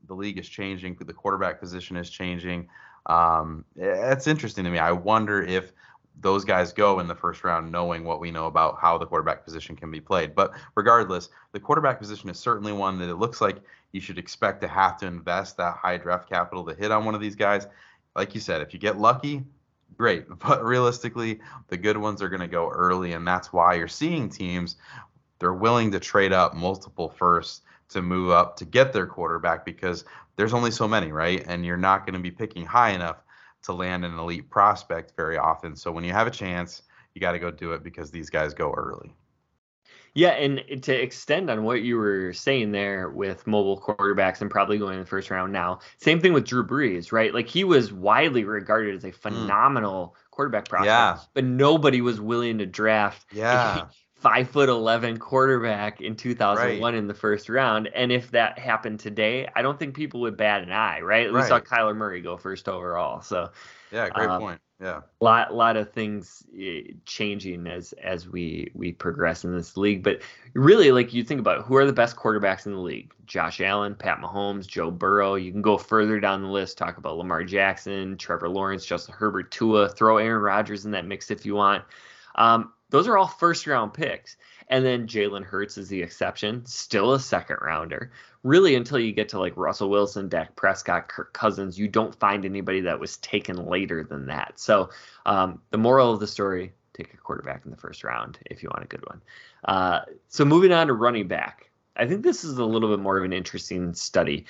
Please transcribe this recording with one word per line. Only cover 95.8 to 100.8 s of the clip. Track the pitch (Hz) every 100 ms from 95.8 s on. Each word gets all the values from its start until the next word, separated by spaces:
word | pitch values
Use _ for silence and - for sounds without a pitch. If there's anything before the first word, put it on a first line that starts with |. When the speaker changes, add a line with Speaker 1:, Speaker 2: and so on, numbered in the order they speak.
| 117 135 123
Speaker 2:
of | 107
the | 104
story, | - 98 92 95 - _
take | - -
a | _
quarterback | - 71 - 65 -
in |
the | 62
first | - -
round | 57 60 58 - -
if | -
you | -
want | -
a | -
good | - -
one. | - - - - _ -
Uh, | 95 92 85 - - _
so | - 143
moving | 165 185
on | 170